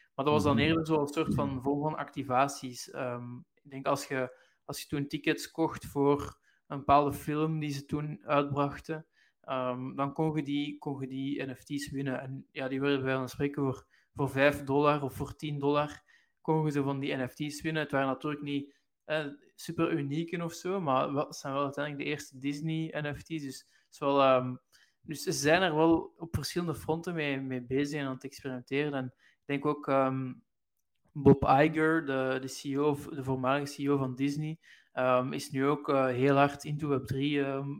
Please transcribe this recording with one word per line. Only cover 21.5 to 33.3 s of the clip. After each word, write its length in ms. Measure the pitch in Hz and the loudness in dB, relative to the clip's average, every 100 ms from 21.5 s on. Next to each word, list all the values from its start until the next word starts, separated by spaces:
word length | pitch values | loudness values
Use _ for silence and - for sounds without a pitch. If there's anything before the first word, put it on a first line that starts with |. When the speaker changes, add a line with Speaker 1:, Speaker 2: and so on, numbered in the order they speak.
Speaker 1:
wel 100 | 135 | -4
uiteindelijk 400 | 143 139 147 143 | -4 -4 -6 -6
de 60 | 143 | -6
eerste 280 | 147 - 131 | -6 -8 -8
Disney 640 | 139 147 160 160 160 151 | -6 -4 -4 -4 -4 -6
N 140 | 147 135 | -6 -8
F 60 | |
T's. 60 | - | -8
Dus 320 | 160 139 - | -8 -8 -12
het 280 | - _ _ | -18 _ _
is 80 | - | -2
wel, 220 | 143 139 | 2 6
ehm, 340 | 135 127 127 127 _ _ _ _ | 8 6 4 -6 _ _ _ _
dus 220 | - 143 | -12 -6
ze 80 | - | -4
zijn 300 | 135 143 170 | 0 4 4
er 140 | 185 151 | 4 4
wel 380 | 165 165 - - | 6 4 2 -12
op 180 | 165 - | -8 -6
verschillende 400 | 135 175 175 139 | -4 -4 -4 -4
fronten 380 | - 160 175 | -2 -2 -2
mee, 280 | 165 147 135 | -4 -2 -2
mee 200 | 135 127 | -4 -6
bezig 380 | 123 131 143 147 | -2 0 0 -2
en 60 | 135 | -4
aan 80 | |
het 100 | 131 | -6
experimenteren. 720 | 135 - 135 127 - 135 147 | -10 -12 -10 -10 -4 -2 0
En 120 | 139 127 - | -2 -6 -10
ik 260 | _ _ - | _ _ -6
denk 200 | 139 151 | -2 0
ook, 220 | 147 - | -2 2
ehm, 460 | 135 131 131 131 - _ _ _ _ _ _ _ | 2 2 0 -4 -10 _ _ _ _ _ _ _
Bob 320 | 147 139 135 | 4 8 8
Iger, 640 | - 139 160 160 156 160 139 | 8 6 6 4 2 2 0
de, 320 | 135 131 131 | 0 0 -2
de 60 | 131 | -4
C 160 | - | -8
E 140 | 143 135 | -4 0
O 120 | 151 | 2
of 180 | 143 - | 0 -4
de 160 | 147 | -6
voormalige 520 | 131 | -2